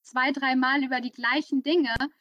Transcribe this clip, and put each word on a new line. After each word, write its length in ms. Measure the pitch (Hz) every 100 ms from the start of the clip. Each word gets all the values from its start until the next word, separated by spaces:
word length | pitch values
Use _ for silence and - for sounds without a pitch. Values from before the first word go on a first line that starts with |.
zwei, 280 | - 254 262
dreimal 520 | 277 269 262 254 277
über 180 | 262 254
die 80 | 240
gleichen 540 | - 240 269 294 277
Dinge, 320 | 277 349 269 233 277 -